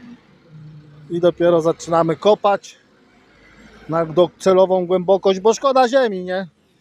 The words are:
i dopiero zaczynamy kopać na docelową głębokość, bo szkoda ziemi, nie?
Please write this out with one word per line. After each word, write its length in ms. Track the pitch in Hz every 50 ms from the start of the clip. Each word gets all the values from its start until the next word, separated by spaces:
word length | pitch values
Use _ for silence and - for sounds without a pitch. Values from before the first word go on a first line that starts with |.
| - - - - _ _ _ _ _ _ - - - - - - - - - - - -
i 100 | 170 175
dopiero 400 | 175 175 165 - 170 175 170 165
zaczynamy 560 | 156 165 156 - - 160 170 165 170 165 156
kopać 600 | - - 202 214 202 - 202 196 - - - - _ _ _ _ _ _ _ _ _ _ _ _ _ _ _ _ - - - - - - -
na 180 | 156 170 165
docelową 800 | 156 151 175 - - - - - 190 185 185 190 180 185 185 180
głębokość, 540 | 170 190 185 175 185 196 180 - 196 190 185
bo 140 | 185 226 220
szkoda 340 | - 285 277 254 262 254 226
ziemi, 360 | 262 269 254 220 196 185 180
nie? 240 | 180 180 190 190 156 _ _ _ _ _ _